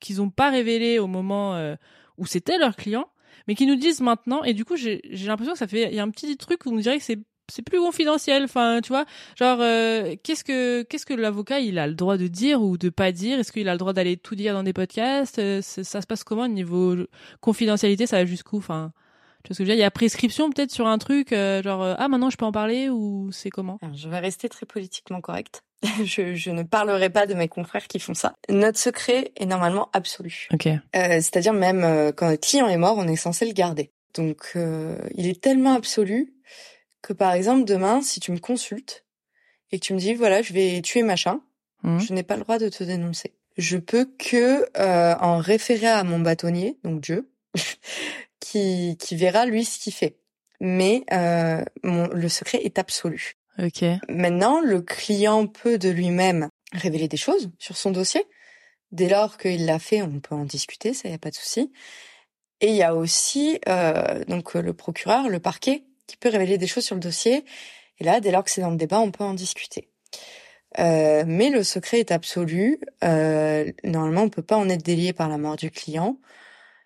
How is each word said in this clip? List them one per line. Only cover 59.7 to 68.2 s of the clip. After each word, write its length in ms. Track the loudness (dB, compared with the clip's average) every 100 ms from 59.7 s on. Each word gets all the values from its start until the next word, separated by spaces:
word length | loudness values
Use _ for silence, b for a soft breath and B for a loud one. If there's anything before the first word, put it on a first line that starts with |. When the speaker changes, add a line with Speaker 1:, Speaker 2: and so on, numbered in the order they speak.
| 0
Speaker 2:
fait, 220 | 0 0
on 180 | 0 -4
peut 160 | -6 -6
en 100 | -6
discuter, 480 | -6 -8 -6 -6
ça, 160 | -4 -6
y 40 |
a 40 | -8
pas 140 | -10
de 40 | -10
souci. 360 | -6 -2 -4 B B B B B B _ _ _
Et 60 | 2
il 80 | 4
y 80 |
a 120 | 4 2
aussi, 640 | 0 0 0 0 0 0 0
euh, 560 | 2 2 2 0 -2 -4
donc, 280 | -6 -4
le 200 | -4 -4
procureur, 560 | -6 -8 -6 0 2 2
le 100 | -2
parquet, 460 | -4 -2 -2 -2 -4 _ -20
qui 120 | -4
peut 120 | 0
révéler 280 | 2 2 0
des 100 | 0
choses 180 | -4 -4
sur 100 | -4
le 60 |
dossier. 420 | -4 -2 2 2 0 B B B B _
Et 40 |
là, 160 | 2 2